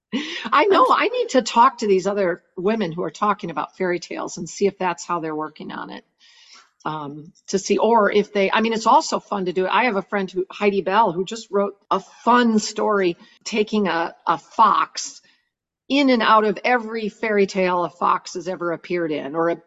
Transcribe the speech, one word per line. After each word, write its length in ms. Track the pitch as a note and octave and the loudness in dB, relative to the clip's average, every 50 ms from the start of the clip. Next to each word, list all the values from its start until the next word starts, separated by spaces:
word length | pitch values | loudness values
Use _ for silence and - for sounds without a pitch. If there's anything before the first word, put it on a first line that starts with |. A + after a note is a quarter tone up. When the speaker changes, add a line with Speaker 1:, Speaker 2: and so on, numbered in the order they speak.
| _ - | _ -8
Speaker 1:
<laughs> 400 | - C#4 - - - - - G#3+ | -8 -8 -8 -8 -12 -10 -6 0
Speaker 2:
I 120 | - C#4+ G#4+ | 2 2 4
know. 200 | G4+ F#4+ F#4 F#4 F#4+ | 4 4 4 6 4
Speaker 1:
I'm 0 | |
Speaker 2:
I 180 | C4 - D4 G#4+ | 4 2 2 -2
need 220 | B4 B4+ A#4 - | -2 -2 -4 0
to 120 | - B3+ | 0 0
talk 360 | G#3+ - - A#3 B3 C4+ - - | 0 2 4 4 4 4 4 0
to 80 | A#3 | 0
these 200 | G#3 F#3+ F#3 F3+ | 2 2 2 2
other 360 | G3 G3+ G#3 F#3+ E3+ F3+ - _ _ - | -2 -2 0 -2 -2 -2 -6 _ _ -12
women 360 | F#3+ F3 G#3 A3+ A3+ G3 E3 | -4 -2 -2 0 0 -2 -4
who 100 | D#3+ F3+ | -4 -6
are 80 | F#3 D#3+ | -6 -8
talking 400 | - - G#3 G#3 G3 - G3+ E3+ | -4 -2 0 0 0 -2 -6 -8
about 260 | D#3+ D3+ - - _ | -6 -6 -8 -8 _
fairy 220 | - F#3+ F3+ F3 E3+ | -4 -2 -2 -2 -4
tales 360 | - - - - - - - F#3 | -6 -10 -10 -10 -10 -10 -10 -12
and 100 | F3 - | -12 -12
see 180 | - - G3+ | -4 0 0
if 120 | F#3+ - - | 0 0 0
that's 260 | F#3 F3 E3+ - - | -4 -4 -4 -4 -6
how 160 | - F3 E3+ | -6 -6 -4
they're 140 | D#3 D#3+ D3+ | -4 -6 -6
working 340 | D3+ D#3 E3+ - - F3 - | -6 -8 -8 -10 -14 -14 -14
on 180 | D3 D3+ - - | -12 -12 -12 -14
it. 140 | E3+ - _ _ _ _ _ _ _ _ _ _ - - _ _ _ _ - | -14 -18 _ _ _ _ _ _ _ _ _ _ -20 -20 _ _ _ _ -10
Um, 480 | D#3 D#3 D#3 D3 C#3+ D3 D3+ D3+ E3+ _ _ _ - | -8 -8 -8 -10 -12 -12 -14 -18 -20 _ _ _ -4
to 100 | - F#3+ | -4 -4
see, 200 | - - G3+ F#3+ | 0 0 0 2
or 320 | - A3 A#3 A3+ G3+ G3 | 4 4 4 4 4 4
if 200 | - G#3 G3 - | 2 0 0 0
they, 180 | - G3+ F#3+ F#3 | 0 0 0 2
I 100 | - A3 | 2 0
mean, 120 | A3 A3+ | 0 0
it's 140 | A3+ A3 A3+ | -2 0 2
also 340 | A3+ C4 D#4 D#4 - - G3 | 4 4 4 4 2 -6 -6
fun 260 | _ - G#3 G3+ F#3 | _ -6 -6 -4 -4
to 60 | F#3 | -4
do 140 | D#3+ F#3 F#3 | -2 -2 -2
it. 40 | F3+ | 0
I 120 | - G#3+ B3 | 2 2 2
have 120 | B3 G3 | 2 0
a 60 | G3 | -2
friend 280 | F#3+ - G#3+ G3+ F#3+ F3+ | -4 -2 -4 -4 -4 -2
who, 160 | F#3+ F3+ F#3+ _ | -4 -6 -6 _
Heidi 320 | - - G#3 G3+ G3 F#3+ | -6 0 0 0 0 0
Bell, 300 | D#3+ F#3+ F#3+ A3 A#3 F#3 | -2 2 2 2 2 2
who 120 | D#3 F3+ F#3 | 0 -4 -6
just 260 | - A3 A3+ - - | -6 -8 -12 -12 -4
wrote 260 | F#3 G3+ G3+ - - _ _ - | -2 -2 -2 -2 -6 _ _ -4
a 100 | F#3 F#3+ | -4 -4
fun 580 | - - - - - A#3 B3 B3 B3 A3+ A3 G#3+ | -4 -8 -20 -4 2 4 4 4 4 4 2 2
story 600 | - - - G#3+ G#3 G#3+ G#3 G3 F#3 F3 E3+ _ - _ _ _ - | 0 -2 -6 -4 -2 0 0 2 0 0 -2 _ -14 _ _ _ -12
taking 440 | - G#3 A3+ G#3 - A3 G#3+ G3+ E3+ | -6 -4 -4 -2 0 0 0 0 0
a, 280 | E3 E3 E3+ - - _ - | 0 -2 -4 -4 -8 _ -2
a 120 | - E3 D3+ | -2 -2 -2
fox 840 | - _ - - A3 G3 E3+ D#3+ D#3 - - - - - - - _ _ _ _ _ _ _ _ _ _ _ _ _ - | -4 _ 2 4 4 4 6 2 0 -2 -6 -12 -12 -12 -14 -20 _ _ _ _ _ _ _ _ _ _ _ _ _ 0
in 220 | C4 C#4+ C#4+ C4 | 2 2 4 4
and 120 | B3+ A3+ | 4 4
out 220 | G#3+ - A3 G#3+ G#3+ | 4 4 4 4 4
of 140 | G#3+ F3+ - - | 2 -2 -2 0
every 440 | A#3+ B3 A#3+ A3 A3 A3+ A3+ A3 G3 | 0 0 0 -2 -4 -8 -6 -6 -6
fairy 380 | - - A#3 A3 G#3 G3+ G3 | -6 -6 -4 0 2 2 2
tale 380 | F#3+ - F#3+ F#3 F3+ F3+ F3 E3+ | 2 2 -2 0 0 0 -2 -2
a 60 | D#3 | -4
fox 440 | - - - - F#3 - - - - | -4 -2 0 0 0 0 -4 -10 -12
has 140 | F3+ D#3 F3+ | -10 -8 -8
ever 240 | F#3 F3+ F3 F3 | -8 -6 -6 -6
appeared 400 | D#3+ - - - F3+ F3 E3 D#3 | -6 -8 -6 -6 -4 -4 -2 -2
in, 220 | D3+ C#3+ C#3+ C#3 D3+ | -4 -6 -6 -6 -4
or 160 | E3 E3 E3+ | -2 0 0
a, 120 | E3+ E3 _ | -2 -4 _